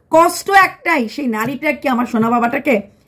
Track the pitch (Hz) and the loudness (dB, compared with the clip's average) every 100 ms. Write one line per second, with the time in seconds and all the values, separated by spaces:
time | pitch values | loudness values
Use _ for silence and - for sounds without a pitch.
0 | _ 320 339 339 - 392 370 - 349 320 | _ 4 4 0 2 4 4 0 -2 -2
1 | 220 - 269 220 226 277 302 262 277 240 | -2 -4 -4 -4 -4 -4 -4 -2 -2 -2
2 | 240 233 233 240 233 277 302 214 - _ | -2 0 0 0 0 -2 0 0 -2 _